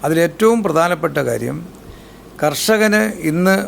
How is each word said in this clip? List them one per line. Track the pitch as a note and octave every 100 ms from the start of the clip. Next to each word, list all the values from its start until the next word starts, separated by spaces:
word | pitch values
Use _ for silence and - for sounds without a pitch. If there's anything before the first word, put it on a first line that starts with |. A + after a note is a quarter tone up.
| D3
അതിലേറ്റവും | D#3+ E3+ - A3 A#3 G3+
പ്രധാനപ്പെട്ട | D#3 E3+ F3 D#3+ C#3+ B2+
കാര്യം, | A#2 A#2 D3 F3 - - - - - - -
കർഷകന് | D3+ C#3+ - A3 G#3+ G#3 G#3+ G#3+ D#3+
ഇന്ന് | D#3+ F3+ F#3+